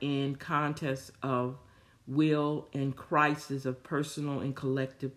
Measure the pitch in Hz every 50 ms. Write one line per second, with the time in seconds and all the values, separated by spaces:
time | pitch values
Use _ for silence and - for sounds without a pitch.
0 | 139 143 139 139 139 139 139 - - 165 156 147 151 147 151 - 160 139 135 131
1 | - - - - - 135 131 123 123 127 135 - - - - - - _ - _
2 | - 131 135 147 156 156 151 147 147 147 151 147 - - - 139 135 139 131 -
3 | - - 165 147 151 147 147 151 - - 139 135 135 131 127 - - - 156 143
4 | 151 151 - 151 147 147 139 123 104 139 131 - 143 131 135 135 131 131 - -
5 | 139 131 -